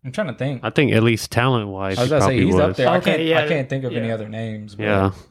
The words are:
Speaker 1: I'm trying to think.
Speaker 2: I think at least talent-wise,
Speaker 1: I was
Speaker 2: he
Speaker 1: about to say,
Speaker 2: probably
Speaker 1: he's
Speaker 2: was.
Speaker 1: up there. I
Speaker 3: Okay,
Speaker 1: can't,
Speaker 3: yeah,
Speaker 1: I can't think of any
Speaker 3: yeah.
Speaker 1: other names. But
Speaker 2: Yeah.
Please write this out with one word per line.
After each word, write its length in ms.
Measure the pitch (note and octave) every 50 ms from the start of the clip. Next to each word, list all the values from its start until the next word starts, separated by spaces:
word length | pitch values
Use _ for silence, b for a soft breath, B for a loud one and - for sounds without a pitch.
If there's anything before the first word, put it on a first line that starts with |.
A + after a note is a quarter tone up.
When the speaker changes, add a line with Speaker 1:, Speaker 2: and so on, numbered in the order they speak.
| -
Speaker 1:
I'm 80 | C3
trying 160 | B2+ - G#3+ D#3+
to 60 | A2+
think. 280 | - B2+ C#3 C#3+ A#2+ -
Speaker 2:
I 80 | A2+
think 220 | - - D3+ A#2+ -
at 100 | A2+ A2
least 280 | A#2 A#2 G#2+ - -
talent-wise, 680 | - - A#2+ C3 C3 A#2 G#2+ G2+ G2 F#2+ G2 G2 F#2+ F#2
Speaker 1:
I 20 |
was 80 | B2 C3
Speaker 2:
he 60 | D#3
Speaker 1:
about 40 | D3
to 60 | G#2+
say, 120 | F#2+ F2+ -
Speaker 2:
probably 80 | F#2+
Speaker 1:
he's 80 | F2+ F2+
Speaker 2:
was. 80 | F#2 - -
Speaker 1:
up 40 | F#2 -
there. 120 | C3 B2
I 80 | E3+ F3+
Speaker 3:
Okay, 140 | F3 - D#3 D#3
Speaker 1:
can't, 60 | E3
Speaker 3:
yeah, 160 | D#3+ D#3+ D#3+ D3+
Speaker 1:
I 40 | D3+
can't 220 | D#3+ D3 C3 B2+
think 140 | C#3 C3+ C3
of 100 | B2 A2+
any 120 | A#2+ A#2 A2+
Speaker 3:
yeah. 60 | A2+
Speaker 1:
other 120 | A2 A2 G#2+
names. 440 | G#2+ A2 A2+ A2+ A2 G#2+ G#2+ G#2+ G2+
But 100 | G#2 G#2+
Speaker 2:
Yeah. 260 | G#2+ G#2 G2 F#2+ G2 F#2+ - - -